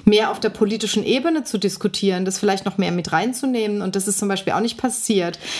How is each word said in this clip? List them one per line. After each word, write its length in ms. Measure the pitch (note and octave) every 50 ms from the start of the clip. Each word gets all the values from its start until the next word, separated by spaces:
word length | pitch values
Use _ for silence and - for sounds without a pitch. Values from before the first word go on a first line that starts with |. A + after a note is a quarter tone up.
| -
mehr 260 | G#3 G#3 G#3+ A3 -
auf 80 | - -
der 120 | - G#3+
politischen 540 | - - A3 G3+ A3 G#3+ A3 G3+ - G#3+ -
Ebene 400 | - A3+ C4+ - E4+ D#4+ D#4 B3+
zu 140 | - - G3+
diskutieren, 680 | G3 G3 F#3+ - - G#3 - - G#3 G3 F#3 F3+ F#3+
das 140 | F#3 F#3+ -
vielleicht 260 | - G3+ G3 G3 -
noch 140 | G3 - -
mehr 140 | F#3 F3
mit 200 | F3 F3 D#3+ E3+
reinzunehmen. 680 | E3+ D#3+ G3 B3 B3 - - C4+ B3 A#3 A3 G#3 G#3 G#3
Und 140 | F#3 F#3 F#3
das 100 | G3 F#3+
ist 120 | G#3 G3 -
zum 100 | G#3 G3
Beispiel 240 | G3 F#3 F#3+ -
auch 80 | - -
nicht 180 | A3 A#3 A3+ -
passiert, 600 | - B3+ B3 - - - A3 F#3+ F3 E3+ E3+ - - - -